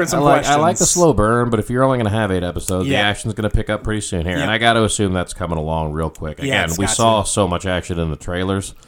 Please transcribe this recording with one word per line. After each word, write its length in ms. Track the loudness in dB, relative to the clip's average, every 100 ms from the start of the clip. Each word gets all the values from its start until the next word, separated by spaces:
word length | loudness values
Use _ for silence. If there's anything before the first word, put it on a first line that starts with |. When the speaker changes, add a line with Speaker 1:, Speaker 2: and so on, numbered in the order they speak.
| 2
Speaker 1:
like, 40 |
Speaker 2:
some 100 | 2
Speaker 1:
I 40 |
like, 100 | 4 4
Speaker 2:
questions. 180 | 4 2
Speaker 1:
I 20 |
like 160 | 2 2
the 80 | 0
slow 280 | 4 4
burn, 360 | 4 2 2 2
but 100 | 2
if 100 | 2
you're 140 | 2
only 140 | 2 2
gonna 120 | 0
have 220 | 0 0
eight 100 | 0
episodes, 440 | -2 -4 -4 -2 0
Speaker 2:
Yeah. 140 | 0
Speaker 1:
the 60 | 0
action's 240 | -2 -6
gonna 160 | -4 0
pick 200 | 0 -2
up 140 | -4
pretty 180 | -2 -4
soon 240 | -4 -4 -2
here, 120 | -2
Speaker 2:
Yeah. 60 |
Speaker 1:
and 60 | -2
I 60 | 2
gotta 240 | 4 4 2
assume 260 | 0 0
that's 220 | 0 -4
coming 240 | -8 -4 -4
along 320 | -2 -2 -2
real 180 | -4 -6
quick. 280 | -6 -12 -8
Speaker 2:
Yeah, 60 | -2
Speaker 1:
Again, 180 | -2 -2
Speaker 2:
it's 80 | -2
Speaker 1:
we 60 | -2
Speaker 2:
got 100 | 2
Speaker 1:
saw 260 | 2 2
Speaker 2:
to. 40 | 0
Speaker 1:
so 180 | 0 0
much 160 | 0 -2
action 340 | -4 -4 -4
in 100 | -4
the 40 | -4
trailers. 580 | -6 -4 -2 -4 -6 -14